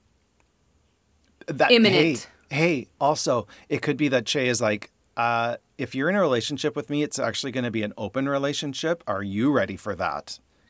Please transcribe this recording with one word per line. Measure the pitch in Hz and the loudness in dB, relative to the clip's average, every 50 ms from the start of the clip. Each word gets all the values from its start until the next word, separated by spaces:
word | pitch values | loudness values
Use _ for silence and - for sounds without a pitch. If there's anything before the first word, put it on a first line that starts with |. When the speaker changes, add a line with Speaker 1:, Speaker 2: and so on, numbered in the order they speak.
| _ _ _ _ _ _ _ _ _ _ _ _ _ _ _ _ _ _ _ _ _ _ _ _ _ _ _ _ - | _ _ _ _ _ _ _ _ _ _ _ _ _ _ _ _ _ _ _ _ _ _ _ _ _ _ _ _ -10
Speaker 1:
that, | - 147 127 151 - | -8 0 2 4 6
Speaker 2:
Imminent. | 247 233 226 202 185 170 151 165 135 113 - - - _ _ - | 6 8 8 6 6 6 4 4 2 -2 -6 -12 -20 _ _ -6
Speaker 1:
hey, | 143 | 0
hey, | 143 165 175 160 127 110 _ _ - | 2 2 2 2 0 -4 _ _ 0
also, | 143 143 156 - - 156 127 117 101 - - - - - | 2 2 2 2 0 0 0 0 -2 -6 -16 -18 -8 -4
it | 147 - | -4 -2
could | - 151 139 | 0 -2 0
be | 127 151 139 | 2 2 2
that | 131 123 107 | 2 2 0
Che | - - 147 127 123 | 0 -2 0 2 2
is | 120 110 | 2 2
like, | 117 107 104 104 - - _ _ _ _ - | 2 0 0 -2 -6 -14 _ _ _ _ -4
"Uh, | - 117 117 120 117 117 120 120 - _ _ _ | -2 0 0 0 0 0 -2 -4 -6 _ _ _
if | - 131 123 - | -8 -8 -6 -4
you're | 135 139 170 | -2 0 0
in | 196 | 2
a | 208 | 2
relationship | 185 147 127 117 - - 147 135 - 147 - | 2 2 2 0 0 -2 -6 -2 -2 -2 -2
with | 147 - - | -4 -6 -4
me, | 147 147 147 | -2 -2 -2
it's | 143 - | -2 -2
actually | 147 120 117 107 - - 135 | -4 -4 -2 -4 -4 -6 -4
gonna | 117 131 123 120 | -4 -4 -4 -2
be | 107 110 104 | -2 -2 -4
an | 107 - | -4 -6
open | - 107 92 - 131 135 139 | -8 -8 -6 -4 -4 -2 0
relationship. | 143 139 139 143 143 - 156 143 131 - 156 160 175 165 - | -2 0 -2 -2 -4 -4 -6 -6 -6 -4 -2 -2 -4 -4 -4
Are | - 101 98 101 | -6 -6 -4 -4
you | 98 98 104 120 147 | -4 -2 0 0 2
ready | 143 120 - 80 95 | 2 2 0 0 -4
for | - - 110 92 | -8 -6 -6 -4
that? | 85 92 80 71 73 - - - - _ _ _ _ _ | -2 -2 -2 -4 -4 -8 -10 -16 -16 _ _ _ _ _